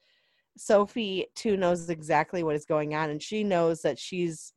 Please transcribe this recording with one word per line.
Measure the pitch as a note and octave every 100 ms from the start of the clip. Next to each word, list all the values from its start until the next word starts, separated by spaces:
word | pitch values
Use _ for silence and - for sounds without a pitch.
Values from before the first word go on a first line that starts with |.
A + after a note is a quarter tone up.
| _ _ _ _ _ -
Sophie | - G3+ G3+ B3 G#3 F#3 - -
too | A#3 G3
knows | F3+ F3 E3+
exactly | E3 D3+ D3+ D#3 F3+
what | D#3+ D3
is | -
going | D#3 D3+
on, | D3+ D#3
and | D3+
she | - G#3+
knows | G#3 F3 E3 E3
that | D#3+ B2+
she's, | - F#3 E3+ D#3+ -